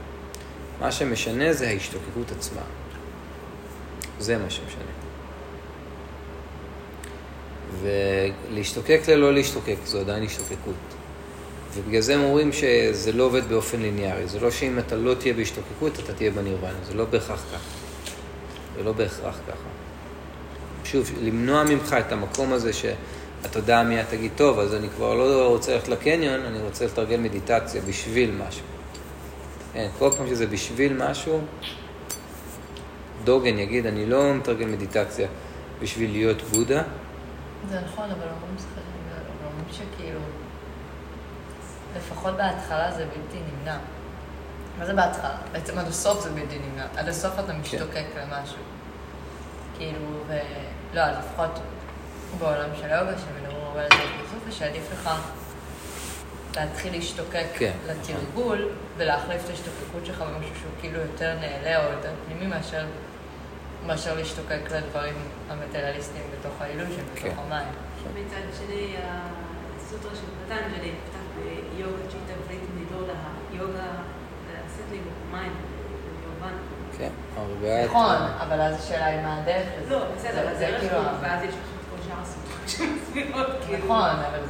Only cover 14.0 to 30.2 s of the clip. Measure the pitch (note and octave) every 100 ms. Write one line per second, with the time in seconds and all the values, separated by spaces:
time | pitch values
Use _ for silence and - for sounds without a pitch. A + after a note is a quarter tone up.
14 | G2 F#2 F#2 G#2 A#2+ - C3+ B2 A#2 A#2
15 | B2 B2+ C3+ A#2 A2 - G2+ - D#3 -
16 | - G#2 G#2+ G2+ G2 F#2 F#2 F#2 F#2 G2+
17 | A2+ A#2 - G2 - F#2+ - - - -
18 | - - - - - - - - G#2 A2
19 | G2+ - - - - - - - - -
20 | - - - - - - - - - C#3
21 | - - A2+ A2+ B2 D3 D3+ C#3 - C3
22 | G#2+ G#2+ G2 - C3 B2+ A2+ G#2 A#2 G#2+
23 | - - - - - A2+ G#2+ A#2 A#2 A#2
24 | A2 A2+ A2 - C#3+ A2+ G2+ G#2+ G#2+ G#2
25 | A2+ A2 C3 C3+ B2+ A#2 C3+ A#2+ B2+ A#2+
26 | D3 E3 D3 C3 B2+ A2 G#2+ G2+ A#2 A#2
27 | A2 A#2 A2+ G2+ F#2+ A#2 - A2+ G2 F#2+
28 | A2+ A#2 A#2 G2 G2 - - - - -
29 | - - - - - - - A2+ G#2 -
30 | C#3 C#3